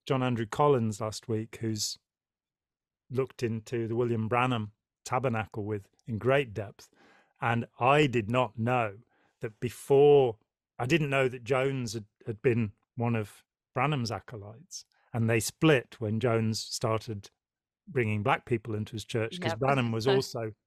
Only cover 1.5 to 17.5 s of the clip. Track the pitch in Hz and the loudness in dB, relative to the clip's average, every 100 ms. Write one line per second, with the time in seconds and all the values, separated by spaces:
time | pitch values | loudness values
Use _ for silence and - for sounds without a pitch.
1.5 | - 113 107 - - _ _ _ _ _ | -6 -4 -4 -6 -8 _ _ _ _ _
2.5 | _ _ _ _ _ _ 123 131 - 120 | _ _ _ _ _ _ -4 -4 -4 -4
3.5 | 113 110 120 113 117 120 117 110 123 127 | -4 -6 -6 -2 -2 0 0 0 2 2
4.5 | 120 104 - _ _ - 127 127 113 104 | 0 -4 -12 _ _ -4 -2 0 -2 -4
5.5 | 113 104 107 - _ - 107 120 139 123 | -6 -6 -6 -8 _ -8 -2 2 2 0
6.5 | 101 101 - - _ - _ _ _ 117 | -8 -12 -14 -20 _ -20 _ _ _ 0
7.5 | 117 113 - 123 147 147 117 101 123 120 | 0 -2 0 4 4 4 0 0 0 0
8.5 | 113 113 127 110 101 _ _ _ _ 117 | -2 0 0 -2 -6 _ _ _ _ -12
9.5 | - 120 - - 139 147 143 127 107 _ | -8 -8 -8 4 6 8 8 6 -2 _
10.5 | _ _ - 123 160 143 135 131 127 113 | _ _ -8 0 0 2 2 0 -2 -2
11.5 | 131 135 135 117 113 104 _ - 107 131 | 0 0 -2 -6 -8 -12 _ -12 -2 2
12.5 | 117 107 - _ - 117 113 104 - _ | 2 0 -4 _ -4 -2 -2 -4 -12 _
13.5 | _ _ 131 139 143 110 98 - 110 101 | _ _ -2 0 0 -4 -6 -10 -16 -16
14.5 | 120 175 - - _ _ 117 113 117 - | -20 -20 -20 -20 _ _ -2 2 2 0
15.5 | - 160 135 - - 107 110 120 113 110 | 2 4 4 2 -6 -4 0 0 0 0
16.5 | 110 - - 113 110 - 104 - _ _ | -4 -6 -4 -2 -2 -4 -10 -12 _ _